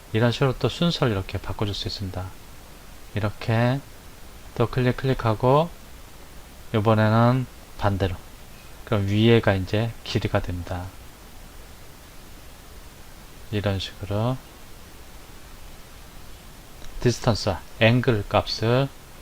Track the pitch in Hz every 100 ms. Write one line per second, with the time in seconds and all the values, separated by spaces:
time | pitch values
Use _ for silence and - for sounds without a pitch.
0 | - 110 120 113 139 120 120 - 170 -
1 | 131 98 95 95 - - 104 98 95 -
2 | 95 90 92 - - - - - - -
3 | - 104 104 - - 113 120 135 - -
4 | - - - - - - 117 - 127 120
5 | 131 131 113 107 127 143 170 - - -
6 | - - - - - - - 113 104 110
7 | 107 110 120 131 123 - - - 104 98
8 | 95 85 - - - - - - - 107
9 | 98 104 117 117 107 98 92 104 113 -
10 | - - 104 101 - 90 85 90 90 -
11 | - - - - - - - - - -
12 | - - - - - - - - - -
13 | - - - - - 104 101 95 - -
14 | 101 104 117 127 - - - - - -
15 | - - - - - - - - - -
16 | - - - - - - - - - -
17 | 123 - - 101 - 92 - - 113 123
18 | 120 107 - 101 - - 113 123 139 -
19 | - -